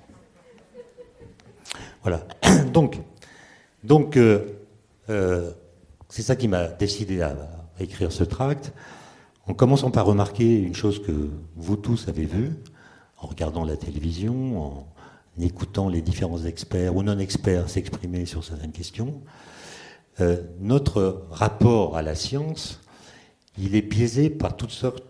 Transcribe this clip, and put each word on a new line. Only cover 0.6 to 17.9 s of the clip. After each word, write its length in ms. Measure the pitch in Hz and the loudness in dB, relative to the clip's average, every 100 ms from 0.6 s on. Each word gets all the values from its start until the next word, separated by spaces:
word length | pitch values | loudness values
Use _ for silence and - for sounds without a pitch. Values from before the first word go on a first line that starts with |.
| _ 508 466 494 480 494 480 - - - - - - - | _ -20 -20 -20 -20 -20 -20 -20 -20 -20 -18 -16 -18 -8
Voilà. 240 | - 85 - - | -4 -4 -6 2
<clears throat> 300 | - 180 131 | 6 6 6
Donc, 280 | 165 135 - - - - - - - _ _ | 4 4 0 -16 -20 -20 -20 -20 -20 _ _
donc, 320 | 107 151 - 131 | 4 4 6 6
euh, 300 | 113 101 - - - _ _ _ 110 | 8 6 2 -12 -18 _ _ _ -4
euh, 440 | 107 92 90 85 - - _ - - - | 0 2 0 -2 -10 -20 _ -20 -20 -16
c'est 140 | - | -6
ça 140 | 107 127 | -2 0
qui 120 | 117 | 2
m'a 200 | 92 85 | 0 -2
décidé 540 | - 101 - 98 92 | -2 -4 -2 -4 -2
à, 140 | 78 69 73 - - - | -2 -4 -10 -16 -16 -10
à 40 | |
écrire 300 | 92 - 87 | -10 -4 -2
ce 120 | - | 0
tract. 480 | 85 - 135 147 - - - - - - - _ - | -2 0 -2 -2 -6 -16 -18 -20 -20 -20 -20 _ -4
En 80 | |
commençant 360 | - 127 135 131 | 2 6 6 4
par 160 | 110 98 | 2 4
remarquer 520 | 101 95 110 117 110 | 4 2 2 4 4
une 160 | 90 | 2
chose 280 | - 104 101 | 0 -2 -2
que 280 | - 73 73 78 - 82 | -2 -4 -4 -8 -14 -10
vous 200 | 82 104 | -4 -2
tous 320 | 120 117 85 | 0 -2 -2
avez 160 | 76 | -4
vue, 280 | 76 90 139 156 - - - - _ - | -2 -2 -2 -4 -12 -20 -20 -20 _ -18
en 80 | 78 | -12
regardant 380 | 78 80 82 | -6 -4 -4
la 120 | 80 71 | -4 -4
télévision, 840 | 80 73 80 82 107 127 131 101 | -6 -4 -4 -2 -2 -2 -4 -4
en 280 | 73 71 76 - - - _ 82 | -6 -10 -16 -20 -20 -20 _ -2
écoutant 480 | 87 - - - 98 | -2 -2 -6 -2 0
les 140 | 85 | 0
différents 420 | 80 - 90 82 | -2 -2 -2 -4
experts 500 | 82 82 - 92 90 | -6 -8 -4 -2 0
ou 80 | 90 | 0
non-experts 680 | 101 101 98 - 101 90 85 | 0 0 -2 -2 0 0 0
s'exprimer 560 | 92 - | -4 -6